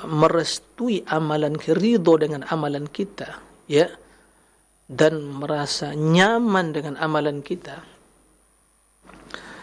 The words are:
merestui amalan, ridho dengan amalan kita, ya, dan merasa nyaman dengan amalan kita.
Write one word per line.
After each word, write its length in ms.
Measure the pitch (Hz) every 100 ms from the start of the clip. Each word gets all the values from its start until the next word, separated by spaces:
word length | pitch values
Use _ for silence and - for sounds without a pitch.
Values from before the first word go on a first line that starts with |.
| 160
merestui 960 | 156 160 165 156 - - - 247 196 -
amalan, 480 | 156 156 151 151 151
ridho 560 | - 160 214 233 170 160
dengan 240 | 156 143 -
amalan 320 | 165 147 143 147
kita, 560 | - 196 - - - - _ -
ya, 240 | 147 175 - - _ _ _ _ _ _ _ -
dan 400 | 127 156 156 143
merasa 720 | 139 147 151 143 - 147 151
nyaman 720 | 156 165 196 233 240 190 170
dengan 320 | 147 147 139
amalan 400 | 160 151 147 143
kita. 400 | - 180 139 135 - - _ _ _ _ _ _ _ _ _ _ - - - - - -